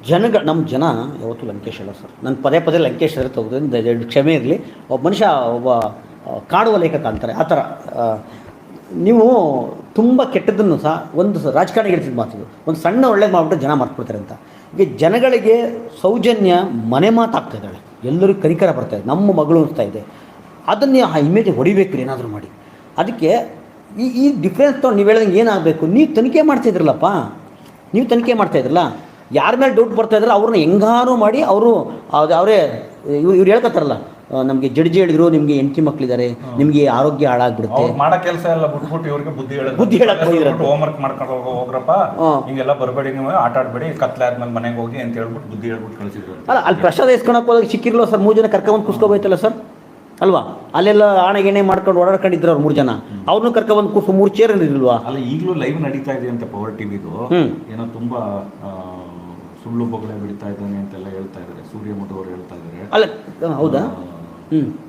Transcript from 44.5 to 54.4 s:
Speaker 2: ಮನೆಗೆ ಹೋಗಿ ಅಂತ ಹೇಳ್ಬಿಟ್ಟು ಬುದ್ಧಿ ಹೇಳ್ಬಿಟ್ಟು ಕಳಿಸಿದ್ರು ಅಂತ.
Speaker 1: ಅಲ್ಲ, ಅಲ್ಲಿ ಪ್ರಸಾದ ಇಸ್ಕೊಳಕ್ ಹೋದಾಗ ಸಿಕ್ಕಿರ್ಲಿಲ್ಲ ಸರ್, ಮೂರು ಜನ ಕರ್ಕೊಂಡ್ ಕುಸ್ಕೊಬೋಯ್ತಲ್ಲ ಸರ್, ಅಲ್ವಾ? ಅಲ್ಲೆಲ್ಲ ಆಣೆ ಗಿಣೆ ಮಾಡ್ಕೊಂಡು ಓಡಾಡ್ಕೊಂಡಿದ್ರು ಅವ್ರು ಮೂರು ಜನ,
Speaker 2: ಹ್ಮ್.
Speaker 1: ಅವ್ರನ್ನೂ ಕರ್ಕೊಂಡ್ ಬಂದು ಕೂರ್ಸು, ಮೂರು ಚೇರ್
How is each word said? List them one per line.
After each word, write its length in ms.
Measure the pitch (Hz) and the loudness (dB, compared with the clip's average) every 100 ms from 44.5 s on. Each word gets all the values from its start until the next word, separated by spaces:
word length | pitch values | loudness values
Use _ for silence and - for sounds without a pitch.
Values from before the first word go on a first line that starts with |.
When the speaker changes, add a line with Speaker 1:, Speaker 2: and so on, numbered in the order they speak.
Speaker 2:
ಮನೆಗೆ 240 | 117 120 117 | -6 -6 -6
ಹೋಗಿ 220 | 117 135 | -8 -8
ಅಂತ 200 | 117 117 | -8 -8
ಹೇಳ್ಬಿಟ್ಟು 320 | 113 113 98 | -8 -10 -12
ಬುದ್ಧಿ 180 | 101 113 | -10 -8
ಹೇಳ್ಬಿಟ್ಟು 320 | 113 107 - | -8 -10 -12
ಕಳಿಸಿದ್ರು 340 | 101 104 92 | -12 -12 -14
ಅಂತ. 160 | 92 - | -12 -2
Speaker 1:
ಅಲ್ಲ, 120 | 254 | 0
ಅಲ್ಲಿ 200 | 160 185 | 0 2
ಪ್ರಸಾದ 280 | 175 - 254 | 0 2 4
ಇಸ್ಕೊಳಕ್ 360 | 247 240 240 233 | 4 2 0 4
ಹೋದಾಗ 180 | 233 | 2
ಸಿಕ್ಕಿರ್ಲಿಲ್ಲ 460 | 226 240 240 226 233 | 2 -2 0 2 2
ಸರ್, 100 | 214 | 2
ಮೂರು 220 | 202 220 | 4 4
ಜನ 60 | 220 | 2
ಕರ್ಕೊಂಡ್ 380 | 196 202 214 214 | 0 2 0 0
ಕುಸ್ಕೊಬೋಯ್ತಲ್ಲ 500 | - 214 202 202 180 | 0 2 2 2 0
ಸರ್, 180 | 220 233 - - - - - - | 0 -2 -14 -20 -20 -20 -20 -2
ಅಲ್ವಾ? 500 | 190 165 - - - 151 | 2 2 -2 -14 -6 0
ಅಲ್ಲೆಲ್ಲ 260 | 196 208 | 4 6
ಆಣೆ 400 | 208 196 180 202 | 6 4 2 2
ಗಿಣೆ 200 | 196 202 | 2 2
ಮಾಡ್ಕೊಂಡು 400 | 190 185 190 180 | 2 2 2 2
ಓಡಾಡ್ಕೊಂಡಿದ್ರು 500 | 180 190 190 170 165 | 2 2 0 2 2
ಅವ್ರು 120 | 151 | 2
ಮೂರು 120 | 147 147 | 2 2
ಜನ, 160 | 131 | 0
Speaker 2:
ಹ್ಮ್. 360 | 104 - 101 98 | -2 -8 -8 -2
Speaker 1:
ಅವ್ರನ್ನೂ 260 | 202 233 | 0 2
ಕರ್ಕೊಂಡ್ 280 | 233 226 208 | 0 2 2
ಬಂದು 120 | 202 | 2
ಕೂರ್ಸು, 180 | 208 185 | 0 2
ಮೂರು 240 | 190 202 | 2 2
ಚೇರ್ 160 | 202 | 4